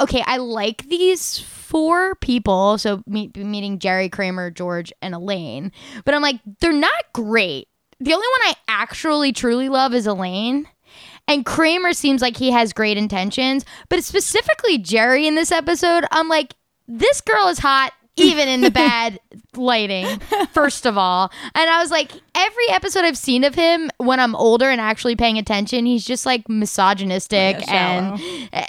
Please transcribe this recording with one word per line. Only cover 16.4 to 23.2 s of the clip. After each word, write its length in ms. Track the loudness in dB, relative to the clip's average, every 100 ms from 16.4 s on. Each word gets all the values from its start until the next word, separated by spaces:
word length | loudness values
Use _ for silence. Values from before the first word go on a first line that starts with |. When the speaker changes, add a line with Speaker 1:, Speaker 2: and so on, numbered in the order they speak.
| 0 -10 _ _ -16
Speaker 1:
"This 340 | -2 0 2
girl 260 | 0 2 2
is 120 | 2
hot, 320 | 2 2 0 -4 _ 4
even 320 | 4 6 0
in 120 | 2
the 100 | 2
Speaker 2:
<laughs> 120 | 4 2
Speaker 1:
bad 320 | 2 -2 -6 -16 -20 _ -6
lighting," 640 | 0 0 0 -4 -4 -8 -6 -4 0
first 340 | 2 0 0 0
of 100 | 2
all. 340 | 2 2 0 -4 -6 0
And 140 | 2
I 100 | 2
was 120 | 2
like, 200 | 0 -2 -8 _ -2
every 340 | -2 0 0
episode 360 | 0 0 2 2
I've 120 |
seen 260 | 0